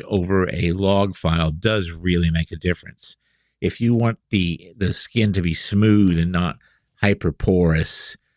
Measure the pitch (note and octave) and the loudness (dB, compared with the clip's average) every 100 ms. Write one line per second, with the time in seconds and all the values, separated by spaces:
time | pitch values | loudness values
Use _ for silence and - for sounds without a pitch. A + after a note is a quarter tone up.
0 | - G2+ F2 F#2+ F2+ F2 F2 F2+ F#2+ G2 | -4 -2 0 0 0 -2 -2 0 2 2
1 | G2+ F#2 E2+ E2 D#2+ D#2 A2 A2 F2 E2 | 0 -2 -2 0 0 -2 -2 -2 -4 -6
2 | F2 F2 E2+ E2 D#2+ E2 F2+ F2 - - | 0 2 2 0 -4 -6 -4 -4 -8 -18
3 | - - _ _ _ _ - - A#2 A#2 | -18 -18 _ _ _ _ -6 -2 0 2
4 | A#2 A2+ _ G#2 F2 E2 F2+ - F#2 - | 0 -4 _ 0 0 -4 -10 -4 -4 -2
5 | - A#2 G#2+ F#2+ F2 D#2+ - G#2 G#2+ G#2 | -4 0 0 0 -2 -2 -2 2 4 6
6 | G2 E2 E2+ F2+ F2 - _ _ _ _ | 4 2 0 0 -2 -6 _ _ _ _
7 | G#2 G2 E2+ - - F#2 E2+ D#2+ D#2 - | -2 0 -2 -2 0 2 2 2 -2 -6
8 | - - _ | -12 -16 _